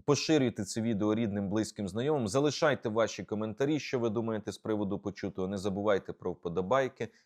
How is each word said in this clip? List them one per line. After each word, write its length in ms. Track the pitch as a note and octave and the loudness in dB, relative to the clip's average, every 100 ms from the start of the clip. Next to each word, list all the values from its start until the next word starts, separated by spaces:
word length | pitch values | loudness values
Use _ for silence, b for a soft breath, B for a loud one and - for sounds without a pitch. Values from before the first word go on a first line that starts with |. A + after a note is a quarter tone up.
| - | 2
поширюйте 600 | C#3 - D#3 B2 - G2 | 2 4 4 4 0 -4
це 160 | A2+ | -2
відео 340 | A2+ G2+ G#2+ A2 | 0 2 2 2
рідним, 340 | A2+ G2+ G2 | 0 -2 0
близьким, 400 | G#2+ G#2 - G2 | 0 -2 -4 -6
знайомим, 380 | G#2+ C#3 D3 G#2+ | -2 0 0 0
залишайте 640 | C3 D3 - D3+ B2 A#2 | 2 2 2 2 2 0
ваші 340 | A2 G#2+ - | 0 0 -2
коментарі, 560 | F2+ G#2+ A2 G#2+ C#3 D3+ | -6 -4 -4 0 0 0
що 200 | - B2+ | -2 0
ви 100 | A#2 | 0
думаєте 420 | A2 A2+ G#2+ G#2 | 0 -2 -4 -6
з 60 | - | -8
приводу 420 | A2 G#2+ G2+ G2+ | -4 -2 -2 -2
почутого, 480 | G#2 - G2+ - F#2 | -6 -6 -6 -4 -4
не 100 | G2+ | -2
забувайте 560 | G2+ F#2+ G#2+ F#2+ - | -2 0 2 2 0
про 180 | - F#2 | -8 -8
вподобайки 760 | E2+ F2 E2+ F#2 C3 B2+ - A2+ b | -6 -4 -2 2 2 2 -4 -10 b